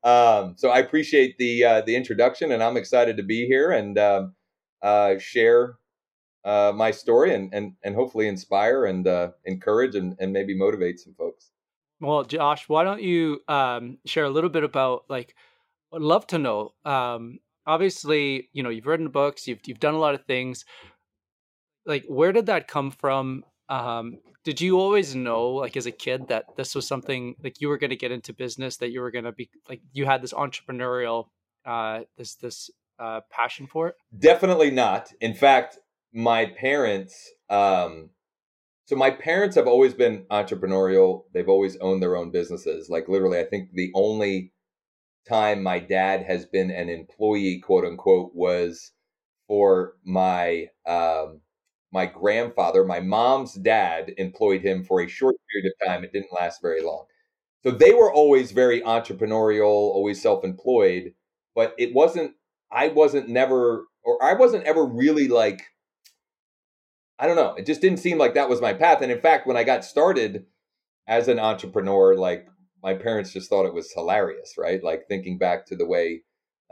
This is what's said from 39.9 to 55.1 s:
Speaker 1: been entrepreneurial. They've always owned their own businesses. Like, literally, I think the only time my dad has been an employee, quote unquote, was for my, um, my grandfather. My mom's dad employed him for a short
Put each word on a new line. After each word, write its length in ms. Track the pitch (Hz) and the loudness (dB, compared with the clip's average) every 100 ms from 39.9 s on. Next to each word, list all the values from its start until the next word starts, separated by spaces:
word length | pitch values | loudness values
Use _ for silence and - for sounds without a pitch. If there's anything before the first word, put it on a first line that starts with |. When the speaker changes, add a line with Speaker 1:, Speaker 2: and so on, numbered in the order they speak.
Speaker 1:
been 320 | 127 117 101 - | 4 0 -2 -4
entrepreneurial. 920 | 104 98 95 92 95 95 95 92 90 - | -4 -4 -6 -4 0 2 4 4 2 -8
They've 160 | 90 90 | -4 2
always 280 | 98 95 - | 2 2 -4
owned 240 | 95 95 | -4 -2
their 140 | 90 90 | -2 -4
own 140 | 85 | -4
businesses. 580 | 87 85 85 80 80 80 | -6 -6 -8 -8 -8 -6
Like, 200 | 82 87 | -6 -2
literally, 320 | 98 95 87 | 0 0 0
I 40 | |
think 260 | 82 101 92 | -4 -8 -8
the 180 | 90 90 | -6 -4
only 580 | 95 107 107 101 95 92 _ _ _ _ _ _ _ - | 0 0 0 -2 -4 -8 _ _ _ _ _ _ _ -2
time 340 | 110 107 101 | 0 0 0
my 180 | 92 90 | -2 -4
dad 420 | 87 95 95 95 | -2 0 0 -2
has 240 | 92 87 - | -4 -6 -4
been 240 | 95 92 | -4 -2
an 180 | 87 87 | -6 -8
employee, 720 | 82 - - 107 104 95 90 | -10 -12 -4 -2 0 -2 -4
quote 260 | - 92 | 0 0
unquote, 460 | 87 85 98 92 90 | 0 -2 2 2 2
was 600 | 87 90 90 87 85 - _ _ _ _ _ - | -4 -2 -2 -4 -8 -20 _ _ _ _ _ -4
for 460 | 104 98 92 90 - | 2 4 4 0 -10
my, 600 | 92 92 92 90 87 85 85 _ 82 | -4 0 0 0 -2 -4 -6 _ -4
um, 540 | 85 82 80 80 78 _ _ _ _ _ | -2 0 -2 -6 -12 _ _ _ _ _
my 140 | 92 90 | -6 -6
grandfather. 800 | - 101 113 120 - 85 92 | -2 0 0 -2 -2 0 2
My 160 | 95 87 | 2 -2
mom's 540 | 92 107 123 135 127 | -2 0 2 0 -2
dad 580 | 95 107 110 90 82 95 98 | -4 0 2 0 -4 -8 -8
employed 440 | 92 - 104 95 | -8 -2 0 0
him 240 | 98 92 | -2 -4
for 160 | 92 92 | -2 -2
a 80 | |
short 260 | 87 | -2